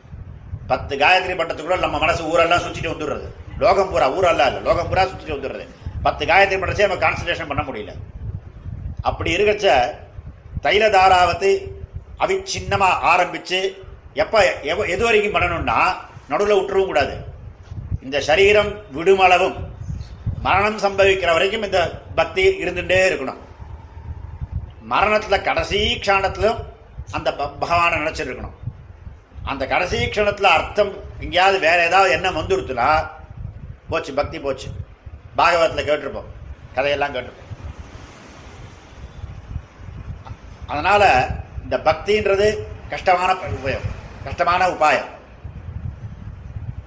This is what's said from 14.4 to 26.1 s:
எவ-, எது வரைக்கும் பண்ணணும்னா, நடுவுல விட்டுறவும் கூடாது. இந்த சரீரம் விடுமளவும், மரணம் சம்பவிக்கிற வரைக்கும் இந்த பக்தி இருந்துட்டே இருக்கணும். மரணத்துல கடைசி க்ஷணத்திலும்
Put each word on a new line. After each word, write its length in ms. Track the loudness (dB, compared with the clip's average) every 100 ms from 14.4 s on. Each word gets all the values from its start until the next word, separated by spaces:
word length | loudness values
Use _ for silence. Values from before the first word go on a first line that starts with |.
| 4 2
எவ-, 260 | -4 -2 -2
எது 160 | 0
வரைக்கும் 380 | 2 4 2 0
பண்ணணும்னா, 520 | 0 -2 0 2 2 0 -8 -18 -6
நடுவுல 280 | -2 2 2
விட்டுறவும் 260 | 2 0
கூடாது. 400 | 2 2 0 -4 -12 -14 -16 -18 -14 -14 -8 -8
இந்த 180 | -4 -4
சரீரம் 600 | 2 6 6 6 2 -4 -10 -2
விடுமளவும், 580 | 4 6 8 6 4 -2 -10 -10 -10 -10 -10 -8 -6 -4
மரணம் 360 | 0 2 2 0
சம்பவிக்கிற 540 | -2 2 2 2 2
வரைக்கும் 300 | 2 2 -2
இந்த 280 | -2 0 0 -4 -6
பக்தி 500 | -2 -2 2 2 2
இருந்துட்டே 440 | -2 -6 0 2 4
இருக்கணும். 280 | 0 -4 -10 -16 -20 -18 -18 -18 -18 -14 -14 -14 -12 -8 -8 -10 -14 -4
மரணத்துல 520 | 0 2 2 2 0
கடைசி 580 | 0 -2 -2 -2 -2 -2
க்ஷணத்திலும் 600 | 2